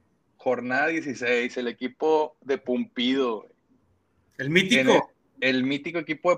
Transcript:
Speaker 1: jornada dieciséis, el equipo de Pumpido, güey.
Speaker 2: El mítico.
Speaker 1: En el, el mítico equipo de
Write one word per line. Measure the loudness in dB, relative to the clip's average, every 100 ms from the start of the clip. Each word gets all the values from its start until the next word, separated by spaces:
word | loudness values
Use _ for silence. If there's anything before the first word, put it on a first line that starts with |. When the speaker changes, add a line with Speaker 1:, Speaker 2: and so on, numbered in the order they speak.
| _ _ _ _
Speaker 1:
jornada | -2 -2 -2 0 0
dieciséis, | -2 -4 -4 0 0 0 -4
el | -6
equipo | -6 -8 -2 0 2 0 -6
de | -6 -4
Pumpido, | -2 -4 -4 -2 0 0 0 -2
güey. | -10 _ _ _ _ _ _ _ _ -10
Speaker 2:
El | 0
mítico. | 2 2 2
Speaker 1:
En | 4
el, | 4 2 _ _ -4 -2 0
el |
mítico | 0 -4 -6 -8
equipo | -6 -2
de | 0